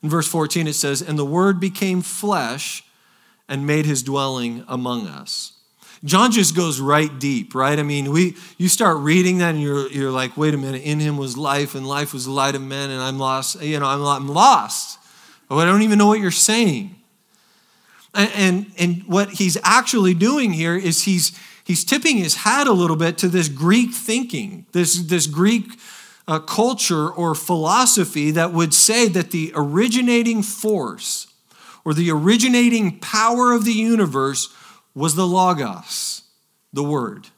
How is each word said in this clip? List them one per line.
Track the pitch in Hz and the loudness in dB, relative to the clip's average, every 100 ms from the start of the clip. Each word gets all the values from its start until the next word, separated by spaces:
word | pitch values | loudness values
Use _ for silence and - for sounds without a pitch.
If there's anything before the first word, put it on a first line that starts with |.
In | 156 | 0
verse | 165 156 | 0 0
fourteen | 170 151 170 160 | -2 -2 -2 -2
it | |
says, | 147 143 139 | -2 -2 -4
"And | 175 151 | -4 -4
the | |
Word | 139 165 190 185 | -2 2 2 2
became | 190 185 190 180 | -2 -2 -2 -2
flesh | 175 - 208 190 120 131 - - _ _ _ _ _ _ _ | -4 -6 -2 -2 -2 -6 -8 -12 _ _ _ _ _ _ _
and | 139 143 | -6 0
made | 151 | 0
his | 151 135 | 2 -2
dwelling | 123 139 135 131 120 117 - | -2 -2 -2 -2 -4 -6 -8
among | 127 123 120 101 | -6 -4 -4 -6
us." | 71 69 - - _ _ _ - - | -12 -12 -10 -10 _ _ _ -20 -14
John | 151 185 247 | 0 4 4
just | 226 190 | 4 2
goes | 160 170 147 | 0 -2 -2
right | 135 147 156 135 | 2 2 2 -2
deep, | 139 127 101 | -2 -2 -4
right? | 131 135 147 | -2 0 0
I | |
mean, | 147 143 139 | -2 -4 0
we, | 151 180 - - - | 2 2 0 -20 -4
you | 180 | 0
start | - 214 160 | 2 2 2
reading | 143 175 180 180 | 2 4 4 2
that | 175 156 | 0 0
and | |
you're, | 147 143 135 | -2 -2 -4
you're | 139 135 | -4 -4
like, | 131 127 - | -2 -4 0
"Wait | 151 | 0
a | 151 | 0
minute, | 135 131 | -4 -6
in | 147 151 | -4 -2
him | 151 147 | -2 -2
was | 135 123 | -6 -6
life, | 147 139 143 | -2 -2 -2
and | 143 | -6
life | 135 139 147 | -6 -6 -6
was | 139 127 | -8 -6
the | |
light | 139 139 | -2 -2
of | 139 | -2
men, | 135 135 139 | -6 -10 -8
and | 131 | -8
I'm | 131 135 | -6 -4
lost, | 131 131 131 - | -4 -4 -6 -8
you | 151 151 | -6 -4
know, | 139 | -2
I'm, | 139 | -2
I'm | 143 143 139 | -2 -2 -2
lost. | 147 233 233 107 - - - _ _ - _ _ | 4 6 6 0 -8 -10 -14 _ _ -20 _ _
Oh, | 139 | 0
I | |
don't | 165 196 | 2 4
even | 214 208 | 4 4
know | 208 | 4
what | 214 | 4
you're | 196 | 0
saying." | - - 220 220 131 98 - _ _ _ _ _ _ _ _ _ _ _ | 0 2 2 2 0 -8 -16 _ _ _ _ _ _ _ _ _ _ _
And, | 202 208 208 | 0 0 2
and, | 190 180 208 - | 2 2 -4 -2
and | 175 175 190 | -2 -2 -2
what | 185 202 | 0 0
he's | - 190 175 | 0 -2 0
actually | 180 226 247 240 190 | 4 4 4 2 2
doing | 175 208 294 240 | 4 2 2 0
here | 165 165 175 | 0 0 0
is | 190 165 | 0 -2
he's, | - 180 156 - - - | 0 0 0 -4 -20 -20
he's | - 170 | -4 -4
tipping | - 277 320 247 | 0 0 2 2
his | 170 - | 0 0
hat | 214 254 285 | 2 2 4
a | |
little | 196 175 156 | 4 2 2
bit | 165 165 | 0 0
to | 185 | 0
this | 180 160 | 0 -2
Greek | 135 160 220 240 | 0 2 4 2
thinking, | - - 233 247 147 101 - - | -4 -4 -4 -2 -6 -8 -12 -6
this, | 175 175 175 | -2 0 -2
this | 165 175 156 | 0 -2 -2
Greek, | 147 190 233 196 - - - - - - | 2 2 2 -2 -16 -20 -20 -20 -20 -6
uh, | 156 | -6
culture | 156 - 233 240 - 165 151 | -4 0 0 0 -2 0 -2
or | 175 170 | -2 -2
philosophy | 156 - 175 156 214 254 - 175 156 147 | -2 -2 -2 2 2 4 2 0 0 0
that | 156 165 | 2 0
would | 165 165 | 2 2
say | - - 220 233 | 4 4 4 4
that | 180 170 | 2 -2
the | 175 156 | -4 -4
originating | 156 143 156 240 233 247 233 233 226 | -4 -2 0 2 2 2 2 2 -2
force | 202 - 214 208 120 82 - - - _ _ _ - - | -4 -4 -2 -2 -4 -8 -8 -10 -10 _ _ _ -20 -12
or | - | -4
the | 156 170 | 0 0
originating | 156 160 233 254 240 240 233 202 151 | 2 4 4 4 4 4 2 0 -4
power | - 214 226 240 247 | -4 0 2 2 2
of | 240 | 2
the | 214 | 2
universe | 220 226 226 185 135 135 131 - - - - _ | 0 2 2 2 0 -2 -4 -8 -12 -20 -20 _
was | - 156 | -4 -2
the | 151 185 | 0 0
Logos, | 180 185 170 123 90 - - - - _ _ _ _ _ | 2 2 0 -4 -8 -10 -8 -8 -10 _ _ _ _ _
the | 135 | -6
Word. | 143 147 117 101 - | -2 -2 -4 -8 -18